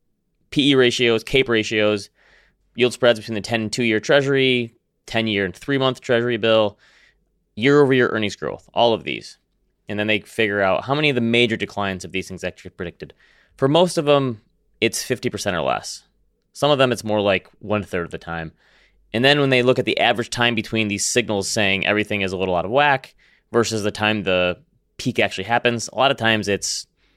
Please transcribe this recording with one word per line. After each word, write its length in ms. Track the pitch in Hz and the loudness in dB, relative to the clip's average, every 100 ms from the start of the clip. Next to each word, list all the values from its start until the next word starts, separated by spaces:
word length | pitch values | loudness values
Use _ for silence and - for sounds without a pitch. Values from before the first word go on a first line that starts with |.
| _ _ _ _ _ | _ _ _ _ _
P 200 | 151 139 | 0 2
E 40 | 135 | 4
ratios, 480 | 123 120 120 113 | 4 2 2 0
cape 240 | - 135 131 | 0 0 2
ratios, 640 | 113 107 110 107 104 95 _ _ _ _ _ _ - | 0 0 0 2 0 -4 _ _ _ _ _ _ -2
yield 160 | 123 | 0
spreads 260 | - 120 113 | 2 2 2
between 160 | 107 | -2
the 60 | 110 | -8
ten 220 | 95 117 | -4 -4
and 100 | 107 | -2
two-year 260 | 117 120 107 | -2 0 0
treasury, 800 | - 143 139 139 131 123 117 - _ _ - | 2 2 2 2 2 0 -2 -10 _ _ -6
ten-year 380 | 113 113 101 | -4 -2 0
and 120 | 95 - | -2 -6
three-month 440 | - 139 131 127 | -4 0 0 -2
treasury 360 | - 117 120 117 | -2 0 0 0
bill, 420 | 113 110 104 - _ _ _ _ _ _ _ - | 2 4 2 -4 _ _ _ _ _ _ _ -2
year-over-year 520 | 123 143 139 131 120 | 4 6 6 4 2
earnings 260 | 110 104 - | 0 -4 -4
growth, 340 | 73 50 - | -8 -8 -6
all 220 | - 120 | 0 2
of 80 | 107 | 2
these. 360 | 71 58 - - _ _ _ _ - | -4 -10 -10 -20 _ _ _ _ -8
And 100 | 104 | -4
then 80 | 104 | 0
they 140 | 107 | 0
figure 420 | - - 110 101 | -2 -2 0 2
out 220 | 95 92 | 2 0
how 100 | - | -2
many 140 | 143 151 | 0 0
of 80 | 123 | 0
the 40 | |
major 360 | 117 120 120 110 | 2 2 2 0
declines 480 | 101 - 101 95 | -6 -6 -6 -6
of 80 | 90 | -8
these 160 | 95 90 | -8 -8
things 160 | 92 | -8
actually 260 | 90 - 90 | -10 -10 -16
predicted. 440 | - 87 - 76 _ _ _ _ _ | -12 -12 -12 -18 _ _ _ _ _
For 100 | 135 | 2
most 320 | 156 180 170 | 4 2 0
of 60 | |
them, 380 | 147 143 131 113 _ _ _ _ | 2 2 2 -6 _ _ _ _
it's 220 | 110 - | -2 -2
fifty 260 | - 123 123 | -6 -4 -4
percent 280 | 101 104 87 | -6 -4 -2
or 60 | |
less. 420 | 67 55 - - _ _ _ _ _ - | -2 -4 -6 -16 _ _ _ _ _ -4
Some 140 | 143 | 0
of 80 | 143 | 2
them, 140 | 131 | 2
it's 100 | 120 | 0
more 180 | 110 107 | -2 0
like 280 | 101 95 - _ | 2 0 -2 _
one-third 460 | 104 104 92 92 | -6 -4 -4 -6
of 80 | 85 | -6
the 60 | 82 | -10
time. 340 | - 85 80 - _ _ _ _ _ | -10 -10 -10 -14 _ _ _ _ _
And 120 | 110 | 0
then 160 | 135 147 | 2 2
when 100 | 139 | 2
they 140 | 127 | 4
look 160 | 123 127 | 4 2
at 60 | 110 | 0
the 120 | - | 0
average 320 | 110 113 117 | 0 0 -4
time 240 | - 120 | 0 0
between 320 | 113 104 113 107 | 0 -2 -4 -2
these 180 | 101 | -2
signals 440 | - 123 107 104 95 | -2 -2 0 -2 -2
saying 360 | - 101 95 | 0 0 2
everything 360 | 90 107 104 104 | 0 0 0 -2
is 100 | 95 | -4
a 60 | 92 | -2
little 180 | 92 | -2
out 100 | 87 | -2
of 60 | 90 | 0
whack 460 | 127 147 135 - _ _ _ _ | 2 2 0 -4 _ _ _ _
versus 320 | 117 110 110 | -2 0 -2
the 80 | 104 | -4
time 320 | 98 107 107 | -2 0 0
the 380 | 95 90 90 87 _ _ _ - | 0 0 0 -2 _ _ _ -10
peak 220 | 127 117 | -6 -2
actually 240 | 101 - | -2 -4
happens, 440 | 98 117 120 117 - | -2 0 0 -2 -6
a 80 | - | -2
lot 160 | 131 | 0
of 40 | 139 | 0
times 300 | 113 110 101 | 0 0 0
it's 400 | 98 - - - _ _ | -2 -4 -8 -12 _ _